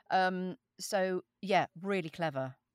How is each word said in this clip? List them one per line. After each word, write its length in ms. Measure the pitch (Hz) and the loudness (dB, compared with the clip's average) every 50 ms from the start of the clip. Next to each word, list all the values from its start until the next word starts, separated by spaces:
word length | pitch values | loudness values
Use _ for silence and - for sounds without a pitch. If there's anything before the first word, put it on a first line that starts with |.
| _ - | _ 0
Um, 460 | - 190 185 185 185 180 185 185 170 - _ _ _ - | 2 4 4 4 2 0 -4 -4 -6 -8 _ _ _ -12
so, 400 | - - 214 196 185 185 185 180 - _ _ _ - | -10 -2 0 0 0 2 0 -2 -4 _ _ _ -2
yeah, 240 | 185 196 170 143 - _ 165 180 | 2 4 4 4 2 _ -8 -4
really 260 | 196 202 190 160 160 | -2 -2 0 -2 -4
clever. 460 | - - 165 156 139 135 131 131 131 _ _ _ | -4 -2 -4 -2 -2 -2 -4 -4 -6 _ _ _